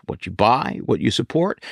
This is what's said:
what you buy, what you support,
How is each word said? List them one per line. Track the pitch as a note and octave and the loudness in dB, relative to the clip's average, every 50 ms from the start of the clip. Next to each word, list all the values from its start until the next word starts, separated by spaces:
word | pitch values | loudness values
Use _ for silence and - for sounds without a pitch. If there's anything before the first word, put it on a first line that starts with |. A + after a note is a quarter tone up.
| - | -10
what | - - - - | -10 -10 -8 -8
you | F#2 | -6
buy, | F#2 - G2+ A2 B2 C3+ - - - - - | 0 2 4 4 4 2 0 -2 -6 -4 -2
what | - G#2+ - | -2 0 2
you | - - | 2 0
support, | - - B2 - - D#3 F3 G3+ - - - - | 0 0 -2 0 0 0 0 0 -2 -6 -10 -18